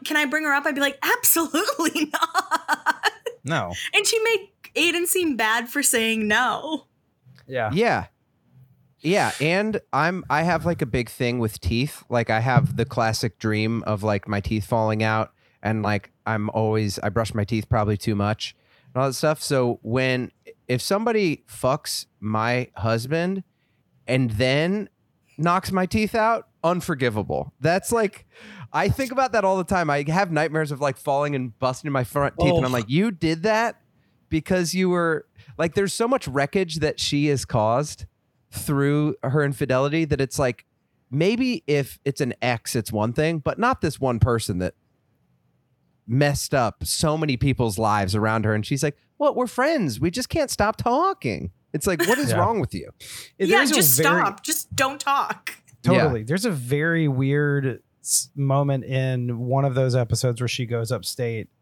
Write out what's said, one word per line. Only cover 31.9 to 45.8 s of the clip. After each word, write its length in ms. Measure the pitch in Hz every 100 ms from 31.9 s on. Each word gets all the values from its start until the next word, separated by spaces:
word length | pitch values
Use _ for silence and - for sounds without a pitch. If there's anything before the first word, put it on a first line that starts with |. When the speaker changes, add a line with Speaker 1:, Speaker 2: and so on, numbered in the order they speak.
Speaker 3:
my 120 | 139
front 340 | 123 143 143 -
teeth. 160 | 175
And 100 | 170
I'm 60 | 127
Speaker 4:
Oh. 20 |
Speaker 3:
like, 140 | 123 110
"You 220 | 147 226
did 320 | 180 160 165
that 380 | 196 214 233 - _ _ _ _ _
because 440 | 160 - 185 170
you 140 | 180 185
were," 360 | 180 165 156 - - - -
like, 160 | 165
there's 180 | 202 196
so 160 | - 233
much 180 | 262 -
wreckage 480 | 131 143 196 180 156
that 220 | 151 -
she 260 | - 143 147
has 180 | 139
caused 640 | - 120 107 120 151 - - _ _ _ _
through 640 | - - 139 139 147 151 -
her 180 | 139 147
infidelity 600 | 143 135 139 127 139 160
that 160 | 160 143
it's 180 | 135 -
like, 260 | 131 120 _ _ _ _ _
maybe 540 | 135 180 233 254 214 -
if 320 | 147 135 -
it's 160 | 143 139
an 120 | 135 -
ex, 360 | 120 117 - 127
it's 160 | 104
one 200 | 107 110
thing, 260 | 120 156 165
but 180 | 143 131
not 220 | 240 254
this 180 | 165 -
one 200 | 135 120
person 380 | 127 117 - 90
that 160 | 90 - _ _ _ _ _ _ _ _ _ _